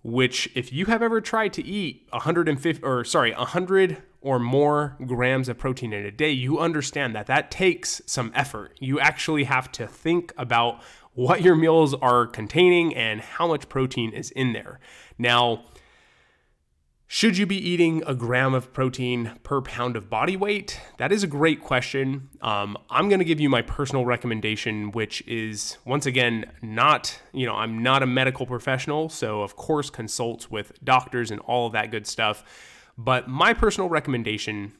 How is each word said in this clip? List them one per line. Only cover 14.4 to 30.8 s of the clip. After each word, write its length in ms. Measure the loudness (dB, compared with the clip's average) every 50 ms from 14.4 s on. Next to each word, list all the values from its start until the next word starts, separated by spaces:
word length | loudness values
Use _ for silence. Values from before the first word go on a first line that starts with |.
| -2 -2
there. 260 | -2 -4 -8 -14 -18 -20 _ -20 -20 -20 -20 -20 -10 -2
Now, 460 | 2 4 4 4 4 4 0 -4 -8 -20 -20 -20 _ _ _ _ _ _ _ _ _ _ _ _ _ _ _ _ _ _ _ _ _ _ _ _ _
should 320 | _ -2 2 2 4 4 2
you 80 | 0
be 100 | 0 -2
eating 480 | -4 -2 -2 2 4 4 4 2 0 -2
a 80 | -4 -4
gram 400 | -4 -2 0 0 2 2 2 2
of 180 | 0 -2 -4
protein 600 | _ -2 -2 -2 -2 -2 -4 -2 -2 -2 -4 -6 -8 -14
per 180 | _ -4 -4 -4
pound 340 | -4 -6 -6 -6 -4 -4 -4
of 120 | -6 -8 -4
body 280 | -2 -2 0 0 -2
weight? 420 | -2 -2 -2 -2 -4 -4 -10 -12 -14 -16 -20 -8 -6
That 120 | 0 0
is 140 | 0 0 0
a 20 |
great 340 | -2 0 2 2 2 2 0
question. 680 | -2 -2 0 0 0 -2 -2 -2 -2 -2 -2 -6 -8 -14 -14 -6
Um, 360 | -4 -2 -2 -2 -2 -4 -8 -12 _ -2
I'm 200 | 0 2 4 4
gonna 160 | 4 4 4
give 160 | 2 2 2
you 80 | 4 4
my 140 | 4 2
personal 420 | 2 -2 -4 -6 -4 -2 -2 -2 0
recommendation, 880 | 0 0 -2 -2 -4 -4 -2 -2 -4 -4 -2 -4 -4 -4 -4 -6 -6
which 280 | -4 -4 -6 -4 -6 -12 -8
is, 520 | -6 -6 -6 -6 -6 -8 -8 -8 -8 -10 -12 _
once 220 | -4 -2 -2 -2
again, 380 | 0 2 2 2 2 0 -2 -6 -10 -14 -14
not, 560 | -12 -8 -2 2 4 4 4 4 0 -6 -10 -10 -18 -10
you 140 | -6 -4 -2
know, 100 | -2 -2
I'm 260 | -2 -2 -2 -2 0
not 200 | 4 4 4 4 4
a 20 |
medical 400 | 2 2 2 2 0 0 -2 -6
professional, 640 | -6 -6 -6 -2 -2 -2 -2 -2 -2 -2 -2 -2 -4
so 340 | -4 -4 -4 -2 -2 -2
of 140 | -4 -6 -8
course 340 | -12 -2 -2 -2 -2 -2 -6
consult 600 | -8 -12 -10 -8 -6 -4 -4 -4 -4 -8 -12 -10
with 220 | -8 -8 -8 -10 -16 -10